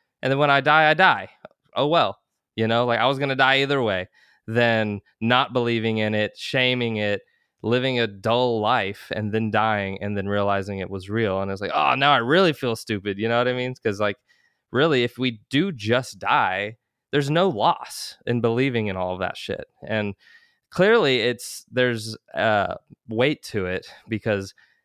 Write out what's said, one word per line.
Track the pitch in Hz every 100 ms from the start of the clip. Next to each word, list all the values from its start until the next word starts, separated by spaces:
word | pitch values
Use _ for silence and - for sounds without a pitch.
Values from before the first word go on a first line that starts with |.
| _ _
And | 131
then | 135
when | 147
I | 139
die, | 143 156 156
I |
die. | 156 185 104 95 _ - _ _ -
Oh, | 147
well, | 165 104 - _ _ _ -
you | 110
know, | 117 123
like, | 117
I | 123
was | 135
gonna | 139 135
die | 131 135
either | 139 139
way, | 113 92 92 _ _ _ -
than | 117 117 110 107 101 - _
not | 113 127 117
believing | 123 117 117 113 110
in | 107
it, | 107 104 -
shaming | - 131 127 123 117 110
it, | 104 98 - _ _ _
living | 107 123 131 123
a | 113
dull | 101 110 120 127 113
life | 107 123 98 101 -
and | 107 107
then | 110 110
dying | 107 110 104 98 98
and | 104 101
then | 98
realizing | 101 101 98 95 98
it | 92
was | 95 95
real. | 110 107 95
And | 98
it's | 98
like, | 98
"Oh, | - 135
now | 131 143
I | 131
really | 120 170 180
feel | - 123 110
stupid." | - 104 101 98
You | 113
know | 120
what | 123
I |
mean? | 127 127 127
'Cause, | 113 101
like, | 104 - _ _ _ _ _
really, | 127 165 127
if | 120 -
we | 127 110 _
do | 135 196
just | 123 107 120 123 98
die, | 98 139 98 92 107 113 _ _ _
there's | 143 139
no | 160 190
loss | 107 147 - - - - - -
in | 120
believing | 113 117 135 120 104
in | 92
all | 92
of | 92
that | 90 -
shit. | - - - _ -
And | 110 104 - _ - _ _ _
clearly | - 196 233 147 123
it's, | 117 120 - - -
there's, | 120 127 117 110 110 _
uh, | 71 110 104 92 92 _ - -
weight | 110 139 -
to | - 107 90
it | 92 - - -
because | 110 117 98 98 - _ _